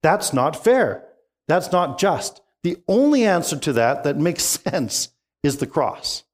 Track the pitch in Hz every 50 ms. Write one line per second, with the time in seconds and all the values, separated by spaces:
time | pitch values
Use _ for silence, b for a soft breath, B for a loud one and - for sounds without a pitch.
0 | - 156 175 - - - - 131 127 147 156 - - 220 247 262 220 123 95 -
1 | - - _ _ _ _ _ _ _ - 151 180 180 - 185 180 180 143 131 -
2 | 185 196 170 117 - - - - _ _ _ _ _ 170 - - _ - 190 226
3 | 277 294 302 269 233 214 185 175 165 - 160 139 - 156 135 113 117 120 139 139
4 | - 147 143 139 147 175 165 - - - - - _ 196 180 180 131 104 - -
5 | - - _ _ _ _ _ _ - 143 139 - 143 135 - 160 139 101 - -
6 | - - - - _ _